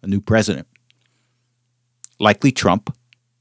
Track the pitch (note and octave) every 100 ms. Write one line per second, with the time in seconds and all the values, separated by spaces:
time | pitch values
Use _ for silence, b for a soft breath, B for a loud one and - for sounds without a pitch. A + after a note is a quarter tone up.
0 | F#2+ G2 - A2 G#2+ D2 - _ _ _
1 | _ _ _ _ _ _ _ _ _ _
2 | - _ G#2+ - C#3+ - F#2+ G2 - -
3 | _ _ _ _